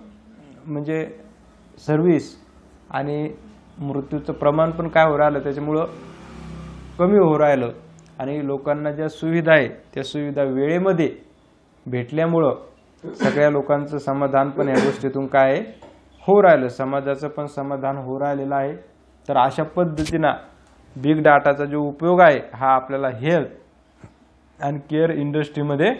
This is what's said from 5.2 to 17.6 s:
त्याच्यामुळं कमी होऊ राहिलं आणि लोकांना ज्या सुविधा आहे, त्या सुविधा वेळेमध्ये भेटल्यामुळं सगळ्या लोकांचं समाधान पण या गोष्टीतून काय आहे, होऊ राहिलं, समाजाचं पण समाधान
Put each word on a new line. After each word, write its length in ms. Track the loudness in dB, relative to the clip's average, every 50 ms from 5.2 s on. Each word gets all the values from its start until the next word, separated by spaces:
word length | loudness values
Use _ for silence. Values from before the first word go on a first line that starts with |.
| 2 2 2 0
त्याच्यामुळं 460 | -4 -4 -6 -4 -4 -2 -2 -2 -2 -4 -8 -16 -18 -20 -20 -20 -20 -20 -18 -18 -16 -16 -16 -16 -16 -18 -18 -18 -20 -18 -2 0
कमी 180 | 2 4 4
होऊ 220 | 4 4 4 4 4
राहिलं 300 | 4 4 4 2 0 -4 -8 -12 -20 -20 -20 -20 -20 -20 -12 -10
आणि 280 | -8 -8 -6 -6 -6
लोकांना 440 | -6 -6 -6 -4 -4 -4 -4 -4 -6
ज्या 160 | -6 -4 -6
सुविधा 460 | -8 -6 -6 -4 -2 -2 0 4 4 4
आहे, 140 | 4 4
त्या 360 | 0 -6 -12 -20 _ -10 -8 -8
सुविधा 400 | -6 -6 -6 -6 -4 -2 -2 -2
वेळेमध्ये 720 | 0 0 -2 0 0 0 0 2 0 2 2 0 -2 -2 -8 -20 _ _ _ _ _ _ _ _ _ _ _ _
भेटल्यामुळं 680 | -6 -6 -6 -6 -4 -2 -2 0 2 2 2 2 2 0 -2 -10 -20 -20 _ _ _ _ _ -16 -16 -6
सगळ्या 360 | -2 -2 0 2 4 2 4
लोकांचं 480 | 2 0 0 0 -2 -2 -2 -6 -8
समाधान 520 | -6 -4 -4 -2 -2 -2 2 2 2 2 2
पण 180 | -2 -4 -2
या 80 | 0 2
गोष्टीतून 520 | 2 2 0 -2 -2 -6 -4 -4 -4 -6
काय 240 | 0 4 4 4 4
आहे, 80 | 2 0 -4 -8 -14 -20 -20 -20 -20 -20 _ _ _ _ 0
होऊ 140 | 4 4 6
राहिलं, 260 | 8 8 6 6 4
समाजाचं 600 | -2 -4 -6 -4 -4 -4 -4 -2 -4 -4 -4 -6
पण 180 | -8 -8 -8 -10
समाधान 520 | -8 -8 -10